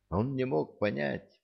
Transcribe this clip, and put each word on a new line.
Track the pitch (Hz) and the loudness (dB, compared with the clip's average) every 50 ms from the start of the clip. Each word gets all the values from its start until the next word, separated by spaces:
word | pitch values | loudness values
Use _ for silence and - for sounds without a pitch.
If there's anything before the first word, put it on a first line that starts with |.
| _ _ | _ _
Он | 78 95 117 135 139 | -2 0 0 0 0
не | 131 127 | -2 0
мог | 127 147 156 143 - - - | 0 0 0 0 -2 -2 0
понять, | 104 104 101 139 147 69 64 - - - _ _ | 0 0 2 0 -2 -2 -2 -4 -6 -12 _ _